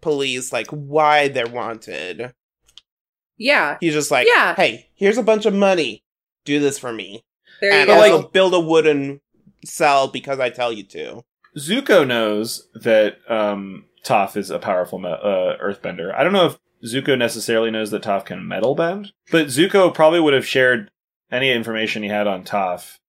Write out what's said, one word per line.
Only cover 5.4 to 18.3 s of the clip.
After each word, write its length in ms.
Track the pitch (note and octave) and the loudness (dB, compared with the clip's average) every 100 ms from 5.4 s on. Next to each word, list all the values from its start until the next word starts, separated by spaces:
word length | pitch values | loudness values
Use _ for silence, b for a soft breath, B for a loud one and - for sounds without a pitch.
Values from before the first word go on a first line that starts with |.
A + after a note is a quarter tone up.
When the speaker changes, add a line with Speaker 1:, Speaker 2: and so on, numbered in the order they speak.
| G#3+ | 2
Speaker 1:
of 80 | |
money. 480 | G3 G3 F#3 C3 - _ _ _ _ - | 2 2 2 -2 -6 _ _ _ _ -4
Do 140 | D3 | 0
this 180 | C#3+ C3+ | 0 -2
for 160 | B2+ | -10
me. 300 | A2+ F#2 G#2+ _ _ _ b | -10 -12 -16 _ _ _ b
Speaker 2:
There 120 | G3+ | 0
you 60 | D3+ | 2
Speaker 1:
And 100 | C#3+ | 6
Speaker 2:
go. 80 | - | 8
Speaker 1:
also 220 | G#3+ E3 | 8 6
Speaker 3:
Like 120 | D3 | 2
Speaker 1:
build 200 | F#3+ F#3+ | 2 4
a 60 | F3+ | 2
wooden 600 | D#3+ D#3+ D3+ C#3+ C#3 C#3 _ _ _ _ - | 2 4 4 2 -2 -10 _ _ _ _ -14
cell 420 | - D#3 C#3 C3 | -2 2 2 0
because 300 | C3 C#3+ C3+ | -6 -8 -4
I 100 | B2+ | -4
tell 220 | A#2+ A#2+ | -4 -6
you 100 | A2 | -6
to." 400 | G2 E2 C#2 G#2 - _ _ D3+ | -12 -14 -12 -14 -20 _ _ -12
Speaker 3:
Zuko 480 | C#3+ A#3 C#4 F#3+ C3+ | -4 -4 4 4 4
knows 600 | A#2+ A2 G#2 A2+ - _ - | 0 0 -2 -4 -8 _ -6
that, 420 | A#2 A2 G#2+ - - | 2 4 4 0 -6
um, 560 | A2+ G#2 G2+ G2 F#2 _ _ - | -2 -2 -4 -10 -16 _ _ 0
Toph 300 | A#2 G2 G#2 | 0 0 -4
is 120 | E2+ | -6
a 80 | D2+ | -6
powerful 400 | - F#2 - F#2+ | -4 -4 -4 -6
me-, 100 | F2+ | -8
uh, 480 | E2 G#2 F#2+ F#2 - | -6 -2 -2 -2 -4
earthbender. 520 | F#2+ G2 - F2+ F2+ | -6 -8 -10 -10 -8
I 100 | - | -2
don't 100 | D#3+ | 0
know 120 | G3+ E3 | 2 0
if 120 | - _ _ A#2 | -2 _ _ -8
Zuko 300 | B2+ C3+ B2+ | -6 -2 0
necessarily 540 | A#2 A2+ G#2 A2+ A2+ | 0 -4 -2 0 0
knows 180 | A2 G#2+ | -4 -6
that 120 | G#2 | -6
Toph 220 | G#2+ G2 | -2 -4
can 220 | - | -4